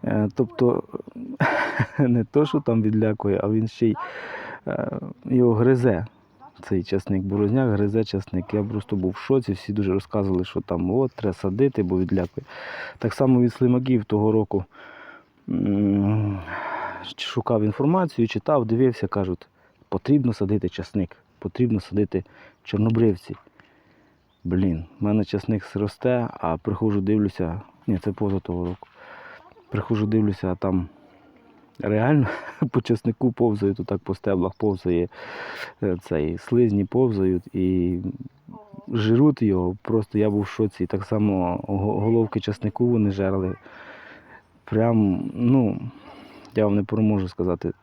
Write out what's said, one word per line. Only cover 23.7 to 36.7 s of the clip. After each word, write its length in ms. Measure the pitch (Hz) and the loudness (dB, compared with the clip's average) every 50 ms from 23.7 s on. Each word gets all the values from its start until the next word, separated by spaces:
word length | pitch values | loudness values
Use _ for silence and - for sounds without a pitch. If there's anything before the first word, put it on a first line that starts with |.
| _ _ _ _ _ _ _ _ _ _ _ _ _ _ _ | _ _ _ _ _ _ _ _ _ _ _ _ _ _ _
Блін, 420 | 87 90 92 95 95 82 80 85 - - - | 0 2 2 2 2 0 -2 -6 -10 -8 -4
в 40 | 107 | -2
мене 220 | 104 104 107 101 | 2 2 2 0
часник 500 | - - 101 - - 110 101 - - - | 0 -2 -4 -2 0 -2 -2 -4 -6 -4
росте, 520 | 98 104 101 - _ - 127 127 123 117 - - | -4 -4 -4 -4 _ 0 0 0 0 -2 -4 -6
а 240 | - - 82 82 | -4 -4 -2 -4
приходжу, 420 | 85 _ 107 101 - 113 110 101 101 | -2 _ -4 -2 0 0 0 0 0
дивлюся, 600 | 95 101 107 107 104 98 - - 95 82 85 101 - - _ _ _ | 2 2 2 2 2 0 0 -2 -4 -4 -4 -6 -10 -14 _ _ _
ні, 100 | - 107 | -2 -2
це 140 | 90 - 107 | -2 -2 -4
поза 280 | 95 - 110 101 95 95 | -4 -2 -2 -2 -2 -2
того 260 | - - 87 87 87 | -4 -4 -4 -4 -4
року. 220 | 87 90 _ - _ _ - - - - - - - - - - - - - _ _ | -4 -6 _ -14 _ _ -20 -20 -20 -20 -20 -20 -20 -20 -20 -20 -20 -20 -20 _ _
Приходжу, 360 | - 104 - - 117 104 107 | -6 -6 -2 -2 0 0 0
дивлюся, 460 | 104 107 110 107 104 98 - - 95 | 2 2 2 2 2 0 -2 -4 -4
а 40 | 90 | -4
там 340 | - - 95 92 90 87 87 - - _ - - _ _ - _ - _ - _ - _ _ _ - | -2 -2 0 0 0 -2 -4 -12 -20 _ -20 -20 _ _ -20 _ -20 _ -20 _ -20 _ _ _ -6
реально 480 | - 104 107 107 113 131 151 147 127 101 - - - | -2 0 2 2 4 4 4 4 2 0 -4 -10 -12
<laughs> 240 | - - - 160 123 | -16 -6 -6 -6 -2
по 100 | - 127 | -2 -2
часнику 500 | - - 120 107 - 120 110 _ - 123 | 0 0 -2 0 0 -4 -2 _ -2 -2
повзають, 480 | 120 - 120 113 104 101 101 98 98 - | 0 2 2 2 2 0 0 -2 -2 -2
отак 200 | 95 - 101 98 | -4 -4 -4 -6
по 160 | _ - 95 | _ -6 -8
стеблах 380 | - - 104 98 92 90 92 - | -4 -2 -2 0 0 0 -2 -4
повзає, 540 | _ - 107 98 92 - 92 87 87 87 - - - - - - - - - - - - - - _ - | _ -2 -2 -2 -2 -2 0 0 0 0 -2 -6 -16 -16 -16 -14 -14 -14 -14 -12 -14 -14 -16 -10 _ -4
е, 140 | 101 92 87 | -4 -4 -4
цей, 360 | - - 87 78 76 78 85 | -4 -4 -2 -2 -2 -2 -4
слизні 480 | 87 - - 120 120 123 113 | -6 -4 0 2 4 4 4